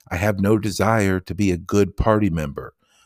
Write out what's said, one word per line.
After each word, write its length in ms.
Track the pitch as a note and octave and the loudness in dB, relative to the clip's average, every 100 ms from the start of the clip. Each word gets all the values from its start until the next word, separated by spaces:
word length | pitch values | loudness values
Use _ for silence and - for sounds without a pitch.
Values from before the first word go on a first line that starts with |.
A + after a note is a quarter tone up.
| - | -10
I 60 | F2 | -2
have 240 | G#2 G2 | -2 0
no 180 | G2 A2 | 2 0
desire 640 | G#2+ F#2 G2+ A2+ G2 F#2 | 0 -2 0 2 2 0
to 160 | - F2+ | -4 -2
be 160 | G2+ | 0
a 60 | F2 | 0
good 400 | F2+ G2+ F#2+ - | 0 0 2 0
party 320 | A2+ G#2+ G2+ | 0 2 2
member." 440 | E2 D2 C2+ B1 - _ _ | 0 -4 -8 -14 -18 _ _